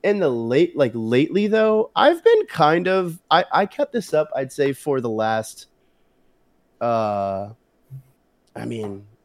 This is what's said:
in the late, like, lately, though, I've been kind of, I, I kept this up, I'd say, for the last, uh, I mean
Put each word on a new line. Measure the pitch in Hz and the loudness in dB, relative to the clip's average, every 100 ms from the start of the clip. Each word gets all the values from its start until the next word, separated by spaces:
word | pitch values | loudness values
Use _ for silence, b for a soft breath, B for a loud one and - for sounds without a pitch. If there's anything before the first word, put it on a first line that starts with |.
in | 190 208 | 0 0
the | 165 | 0
late, | 120 117 131 175 143 | 0 0 2 2 2
like, | 131 | -2
lately, | 113 113 123 156 190 208 | 0 0 2 2 0 0
though, | 220 220 214 220 - | 2 2 0 0 2
I've | 285 339 | 2 4
been | 453 453 - | 4 2 0
kind | - 151 165 180 | 2 4 4 2
of, | 190 180 160 _ | 0 -2 -8 _
I, | 175 - | 2 2
I | 156 196 | -2 -2
kept | - 285 | -4 -4
this | 240 - | -4 -2
up, | 151 151 127 | -2 -2 -4
I'd | 131 | -6
say, | - 139 | -2 -2
for | 135 - 135 | -2 -4 -2
the | 120 | -2
last, | 110 110 110 110 - - _ _ _ _ _ _ _ _ _ _ _ | -2 -2 -2 -4 -14 -20 _ _ _ _ _ _ _ _ _ _ _
uh, | 117 113 107 101 98 98 101 113 _ _ _ 135 _ _ _ _ _ 117 | -2 -2 -2 -2 -4 -6 -10 -16 _ _ _ -20 _ _ _ _ _ -14
I | 117 | -10
mean | 117 104 98 104 _ | -8 -10 -12 -18 _